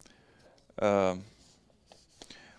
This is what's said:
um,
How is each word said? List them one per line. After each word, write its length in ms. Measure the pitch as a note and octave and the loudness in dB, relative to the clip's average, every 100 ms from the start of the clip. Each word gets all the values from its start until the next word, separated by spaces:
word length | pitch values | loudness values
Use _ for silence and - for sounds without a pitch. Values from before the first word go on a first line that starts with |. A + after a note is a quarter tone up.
| - - - - - - - - | -20 -20 -20 -20 -20 -20 -20 -2
um, 440 | G#2 G2+ F#2+ F#2 G#2 - - _ _ _ _ - _ _ - - - | 2 2 2 -2 -10 -20 -20 _ _ _ _ -20 _ _ -20 -20 -20